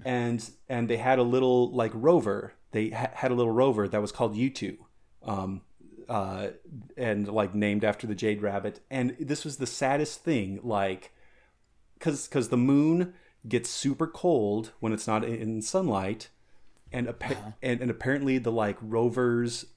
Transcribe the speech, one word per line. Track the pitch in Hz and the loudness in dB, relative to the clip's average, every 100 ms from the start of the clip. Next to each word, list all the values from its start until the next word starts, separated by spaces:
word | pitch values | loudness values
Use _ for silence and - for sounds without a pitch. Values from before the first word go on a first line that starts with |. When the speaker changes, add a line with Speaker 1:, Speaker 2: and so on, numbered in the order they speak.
| 127 | -2
Speaker 1:
And, | 123 120 117 - - - | 0 0 -2 -4 -16 -6
and | 123 117 | -4 0
they | 113 | 0
had | 127 131 | 4 4
a | |
little, | 120 127 127 123 123 | 4 4 6 6 4
like, | 123 113 | 2 -2
rover. | 113 139 175 107 101 - - - | 2 4 6 4 -4 -6 -16 -4
They | 110 110 | -2 -2
ha-, | 110 123 | -2 -6
had | - 131 | -2 0
a | 123 | 2
little | 117 | 4
rover | 113 135 107 101 | 4 4 4 2
that | 107 | 0
was | 104 | -2
called | - 113 104 | -2 -2 0
Yutu, | 131 - 92 - - _ - - | -2 -2 -8 -8 -18 _ -20 -14
um, | - 98 95 98 - - - - - | -6 -4 -4 -8 -12 -20 -20 -20 -6
uh, | 110 95 95 101 - 170 135 - - | -4 -2 -4 -6 -8 -16 -16 -14 -4
and, | 120 104 104 | -2 0 0
like, | 107 101 104 | 0 0 2
named | 104 104 | 2 2
after | 104 101 110 | 0 0 -6
the | 101 | -2
jade | 110 104 | 0 0
rabbit. | 101 98 101 - _ | -2 -2 -6 -8 _
And | 135 123 - | -2 -2 -4
this | 139 147 156 | -6 -6 -6
was | 135 | -6
the | 127 | -6
saddest | - 135 143 151 - | -2 0 0 -2 -4
thing, | 170 135 95 98 | -2 0 -2 -6
like, | 120 107 98 95 - _ - - _ _ _ _ _ _ | -2 0 0 -2 -10 _ -20 -20 _ _ _ _ _ _
'cause, | 170 139 - | -4 -4 -4
'cause | 139 110 | -2 0
the | 123 | 2
moon | 127 139 151 170 180 - _ _ 113 | 4 4 4 2 0 -6 _ _ -2
gets | 120 120 | -2 -2
super | - 139 135 160 | -4 -2 -2 -4
cold | - 180 143 104 104 110 - | 0 2 2 2 -2 -6 -6
when | 113 | -4
it's | 107 - | -2 0
not | 110 | 0
in, | 117 113 | 0 -4
in | 110 110 | -4 -4
sunlight, | 107 190 180 98 95 113 - _ _ - - - - | -2 0 2 0 -2 -6 -12 _ _ -20 -20 -20 -10
and | 127 120 | -6 -4
appa- | - - | -6 -6
Speaker 2:
Uh-huh. | 113 107 110 | -8 -8 -6
Speaker 1:
and, | 131 123 | -4 -2
and | 123 | -2
apparently | 110 131 139 139 131 | -2 0 0 2 2
the, | 117 | 2
like, | 113 104 98 | 0 0 -2
rover's, | 110 113 120 113 123 120 120 120 - | -2 2 2 2 2 2 0 -4 -12